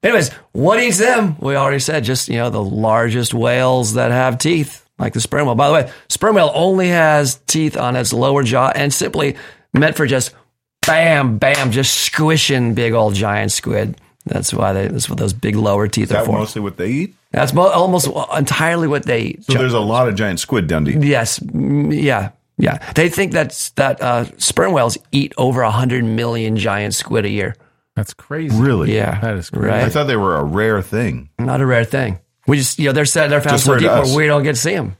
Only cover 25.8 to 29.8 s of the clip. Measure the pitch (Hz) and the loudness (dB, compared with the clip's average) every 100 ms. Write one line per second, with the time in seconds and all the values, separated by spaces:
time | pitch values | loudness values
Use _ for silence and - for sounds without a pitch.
25.8 | 127 123 113 113 117 117 110 110 104 101 | 0 0 0 -2 -2 -2 -2 -2 0 -2
26.8 | 104 - - 113 101 101 95 107 _ _ | -2 -6 -2 -2 0 -2 -4 -8 _ _
27.8 | _ - 104 - - 151 160 107 135 113 | _ -8 -6 -10 -12 -8 -2 2 4 2
28.8 | 80 107 104 104 113 101 87 - 104 107 | 2 0 0 -2 -4 -4 -6 -4 -2 0